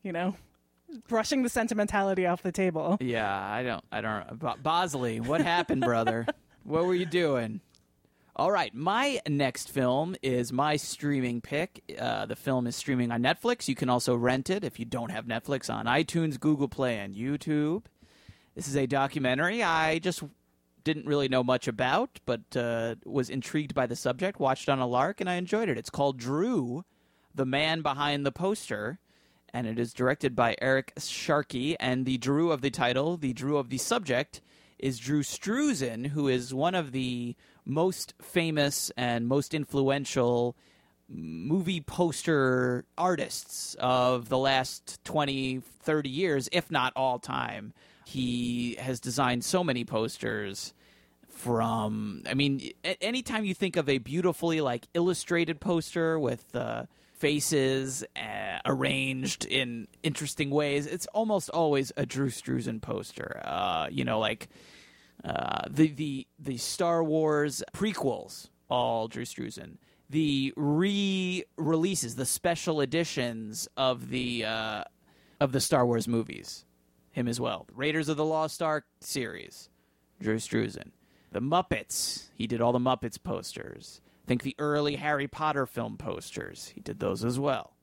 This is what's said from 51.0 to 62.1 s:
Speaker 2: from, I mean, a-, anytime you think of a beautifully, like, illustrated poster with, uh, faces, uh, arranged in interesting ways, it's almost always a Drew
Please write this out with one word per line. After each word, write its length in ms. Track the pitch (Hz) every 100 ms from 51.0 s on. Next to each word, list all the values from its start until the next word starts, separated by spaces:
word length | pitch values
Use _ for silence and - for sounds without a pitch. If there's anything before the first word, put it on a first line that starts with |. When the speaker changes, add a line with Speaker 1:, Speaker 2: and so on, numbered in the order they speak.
| _ _ _
Speaker 2:
from, 960 | - 123 117 113 113 107 110 104 82 -
I 80 |
mean, 380 | 131 143 139 - -
a-, 200 | 170 190
anytime 420 | 202 247 247 233 208
you 80 |
think 220 | 185 190 175
of 120 | 143
a 80 | 135
beautifully, 640 | 120 156 180 165 170 160
like, 260 | 143 120 -
illustrated 640 | 170 175 170 - 170 160 160
poster 580 | - 170 160 175 165 160
with, 380 | 131 120 - 123
uh, 300 | 117 113 120 _ _
faces, 880 | - 151 147 - 151 131 135 135 131 - -
uh, 440 | 110 104 101 90 -
arranged 800 | 135 135 135 135 131 131 - -
in 420 | 135 127 117 104 -
interesting 460 | 160 143 147 - 143
ways, 360 | 143 147 143 143
it's 200 | 175 -
almost 420 | 208 220 208 -
always 420 | 165 160 139 135 -
a 80 |
Drew 240 | 139